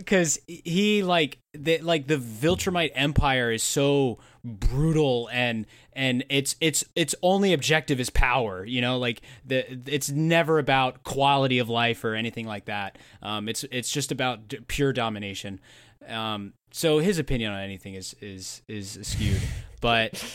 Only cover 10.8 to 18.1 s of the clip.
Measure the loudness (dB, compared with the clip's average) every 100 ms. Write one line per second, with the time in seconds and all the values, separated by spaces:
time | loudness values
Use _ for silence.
10.8 | 2 -2 -6 2 4 4 4 2 2 2
11.8 | 2 0 -2 -2 -4 -6 -8 -10 -8 -8
12.8 | -8 -12 -20 -14 -8 -6 -6 -6 -6 -6
13.8 | -4 -4 -4 -2 -2 -4 -8 -14 -8 0
14.8 | 0 0 -2 -4 -6 -8 -10 -12 -16 -20
15.8 | -20 _ -12 -8 -6 -6 -8 -14 _ -4
16.8 | 2 2 2 0 0 -2 -2 -6 -8 -10
17.8 | -12 -12 -12